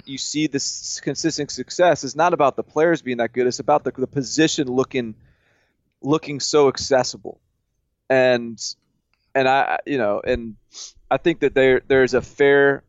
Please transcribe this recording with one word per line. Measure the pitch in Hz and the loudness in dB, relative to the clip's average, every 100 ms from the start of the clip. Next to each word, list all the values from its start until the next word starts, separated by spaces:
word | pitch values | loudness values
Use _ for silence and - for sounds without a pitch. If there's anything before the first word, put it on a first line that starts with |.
you | - 139 | -4 -12
see | - 147 156 | -8 -4 -2
this | 139 - - - - | -4 -6 -8 -12 -10
consistent | - 139 165 147 143 | -8 -4 -4 -4 -6
success, | - - - 175 143 | -10 -6 0 2 2
it's | 135 143 | -2 -2
not | 160 | 0
about | 170 139 - | 2 0 0
the | |
players | - 151 170 156 | -4 0 2 0
being | 123 120 | -2 -4
that | 117 | -4
good. | 123 123 | -2 -2
It's | 123 | -2
about | 139 147 | 0 0
the, | 131 | 0
the | - 127 | -6 -6
position | 143 123 - 156 - 131 | -4 -4 0 0 0 -2
looking, | 123 127 123 117 110 _ _ _ _ _ _ _ _ | -2 -2 -4 -6 -10 _ _ _ _ _ _ _ _
looking | 135 156 - 143 | -2 -2 -2 -8
so | - 147 139 | 0 4 4
accessible. | - - 131 123 107 - - _ _ _ _ _ _ - | 2 0 0 0 -6 -16 -18 _ _ _ _ _ _ -2
And, | 131 127 120 117 110 - - _ _ _ _ _ | 2 4 2 -2 -12 -14 -14 _ _ _ _ _
and | 135 131 | -2 2
I, | 135 - 82 - | 2 0 -4 -4
you | 139 | -2
know, | 104 101 | -2 -2
and | - 123 113 104 _ - - - - | -4 -4 -6 -16 _ -20 -20 -14 -4
I | 135 | -2
think | 175 151 | 0 0
that | 139 | 0
there, | 139 131 127 - | 4 4 4 2
there's | 135 127 | 2 4
a | 143 | 2
fair | - - 143 143 139 139 | -2 2 4 6 4 0